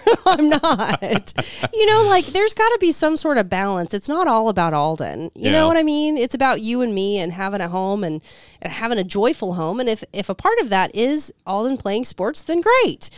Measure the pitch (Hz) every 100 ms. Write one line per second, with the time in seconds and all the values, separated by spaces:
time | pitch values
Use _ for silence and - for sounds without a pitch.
0 | - 466 - 359 302 302 330 240 165 160
1 | 202 214 - - - - - 440 427 440
2 | 415 370 285 370 427 - 440 466 349 302
3 | 311 311 320 269 190 185 196 190 165 202
4 | 220 311 349 226 220 185 170 151 147 160
5 | 110 80 160 - 262 311 320 330 311 294
6 | 302 302 247 254 269 254 220 240 247 196
7 | 196 202 175 175 196 202 175 180 190 202
8 | 180 156 - - - - - - 226 233
9 | 185 202 226 - 196 175 160 226 254 220
10 | - 190 196 190 381 466 285 190 185 -
11 | 247 302 - - - 196 233 269 202 208
12 | 254 - 196 311 - 339 370 508 440 -
13 | -